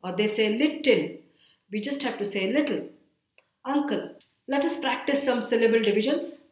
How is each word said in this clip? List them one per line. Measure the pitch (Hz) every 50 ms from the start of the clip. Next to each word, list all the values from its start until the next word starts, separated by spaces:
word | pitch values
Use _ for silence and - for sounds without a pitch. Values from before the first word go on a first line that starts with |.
| -
or | 185
they | 175 - 214
say | 214 - - 214 214
little. | 214 233 294 294 - - - 269 220 170 147 - - - - _ _ _ _ _ _ _ _ _
We | 185 214
just | 208 277 277 - -
have | 247 -
to | - 202
say | 202 - 202 190 196
little. | 240 302 294 277 208 151 - - - _ _ _ _ _ _ _ _ _ _ _ _ _ _
Uncle. | 254 277 294 294 285 220 156 - - - - _ _ _ _ _
Let | - 269 285 285
us | 330 320
practice | - - 262 240 - - - 277 277 -
some | 262 247 240
syllable | 214 - 247 226 233 220 220 226
divisions. | 214 214 196 214 214 262 311 339 - - - - _ _